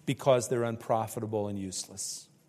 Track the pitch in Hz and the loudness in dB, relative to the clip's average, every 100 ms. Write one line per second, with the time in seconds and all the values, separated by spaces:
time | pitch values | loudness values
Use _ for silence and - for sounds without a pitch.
0 | - 131 143 127 113 123 117 113 - 113 | -4 0 6 6 6 0 0 -2 0 0
1 | 110 - 110 110 104 101 95 92 - 98 | 0 -4 -2 -2 -2 -4 -4 -6 -10 -8
2 | - - - - | -8 -10 -14 -20